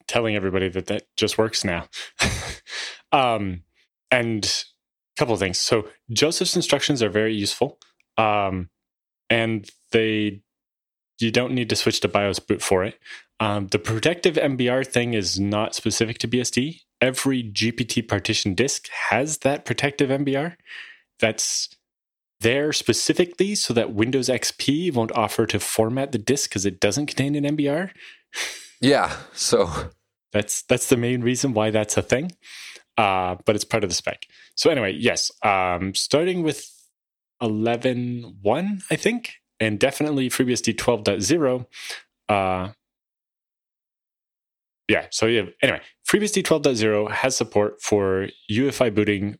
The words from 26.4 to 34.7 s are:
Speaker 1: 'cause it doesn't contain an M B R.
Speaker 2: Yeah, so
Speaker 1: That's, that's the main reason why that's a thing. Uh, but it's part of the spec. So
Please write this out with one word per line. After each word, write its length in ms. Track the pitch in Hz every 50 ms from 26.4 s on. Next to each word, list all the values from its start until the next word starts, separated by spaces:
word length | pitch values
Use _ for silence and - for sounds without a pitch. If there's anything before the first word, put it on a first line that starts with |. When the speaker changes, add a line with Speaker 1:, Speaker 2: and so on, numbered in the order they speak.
| - -
Speaker 1:
'cause 160 | - 104 92
it 140 | 101 90 -
doesn't 260 | - 104 98 143 147
contain 300 | 143 - - 135 143 147
an 100 | 147 143
M 80 | 143 151
B 140 | 151 143 139
R. 240 | 143 165 190 185 - - - - - _ _ _ - - - - - - - - _ -
Speaker 2:
Yeah, 360 | 117 135 139 120 90 - - - - -
so 580 | - - - - - 107 101 85 78 78 - - - _ _ _ _ _ _ _
Speaker 1:
That's, 300 | - 104 104 - - -
that's 260 | - - 131 120 - -
the 80 | 135
main 260 | 117 120 120 127 123
reason 320 | 117 120 127 123 - 139 113
why 160 | 107 107 110
that's 260 | 107 110 107 - -
a 60 | 104
thing. 300 | - - 120 127 165 180 - _ - - - - - - - - _ _ -
Uh, 400 | 117 110 98 95 92 92 90 90 90 -
but 100 | - 107
it's 100 | 101 -
part 200 | - - 110 101
of 60 | 90
the 40 | 87
spec. 320 | - - - - - - - _ - - - -
So 140 | - - -